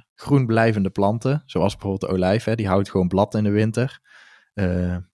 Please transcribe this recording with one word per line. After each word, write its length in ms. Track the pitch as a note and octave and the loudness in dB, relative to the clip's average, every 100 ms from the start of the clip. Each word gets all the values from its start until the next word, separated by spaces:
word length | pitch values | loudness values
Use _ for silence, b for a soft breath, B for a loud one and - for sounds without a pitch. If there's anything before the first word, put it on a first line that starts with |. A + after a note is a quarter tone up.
| - _ | -12 _
groen 300 | - C#3+ A#2+ | 0 0 2
blijvende 440 | A2+ A2+ G#2 F#2+ | 2 2 2 -2
planten, 540 | - G2 A2+ B2+ D3+ - | 0 0 0 -2 -4 -2
zoals 260 | F2+ F#2+ | 0 0
bijvoorbeeld 380 | - G2 F#2+ - | 0 -4 -4 -2
de 60 | F#2 | 0
olijf, 260 | F#2 A2 | 2 0
hè, 120 | G#2+ A2+ | 0 -2
die 120 | G2 | 0
houdt 220 | F#2+ G2 | 0 0
gewoon 180 | F#2+ F2+ | 0 0
blad 280 | F#2+ G#2 A2 | 2 0 0
in 80 | |
de 60 | G#2 | 0
winter. 500 | G#2 A2 A2+ C3 - b b b b b | 0 0 0 -4 -6 b b b b b
Eh, 420 | - F2+ F2+ F2+ F2+ | -4 -2 0 -2 -4
eh, 60 | F2+ | -10